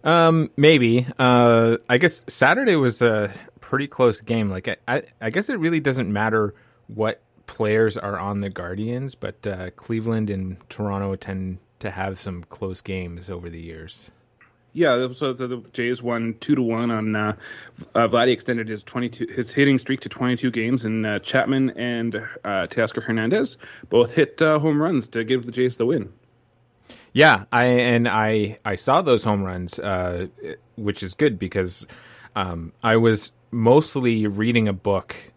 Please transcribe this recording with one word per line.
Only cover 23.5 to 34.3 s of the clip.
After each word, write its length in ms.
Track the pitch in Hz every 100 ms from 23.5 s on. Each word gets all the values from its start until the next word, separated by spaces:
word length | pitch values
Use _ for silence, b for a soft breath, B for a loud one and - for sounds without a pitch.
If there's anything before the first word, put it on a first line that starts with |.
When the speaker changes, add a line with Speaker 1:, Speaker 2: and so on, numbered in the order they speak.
| - B B B
Speaker 2:
both 240 | 117 117
hit, 260 | - 143 -
uh, 160 | 160 151
home 200 | 156 147
runs 280 | 160 156 110
to 140 | 117
give 240 | 113 127 120
the 40 |
Jays 260 | 113 127 123
the 100 | 117
win. 260 | 156 92 - _ _ _ _ _ _ B B B
Speaker 1:
Yeah, 320 | - 156 107 98
I, 120 | 120 123
and 420 | 123 120 117 117
I, 520 | 107 110 110 104 113
I 120 | 110 95
saw 260 | - 143
those 220 | 175 117
home 200 | 110 104
runs, 360 | 95 92 90 -
uh, 480 | 101 92 90 87 90 _ 80 - _ -
which 260 | 101 95
is 100 | 92
good 260 | - 151 98
because, 480 | 92 101 90 - - B B B B 107
um, 360 | 92 85 82 _
I 140 | 117 113
was 340 | 113 107 - _ _
mostly 760 | 117 113 139 151 139 123 113
reading 400 | 107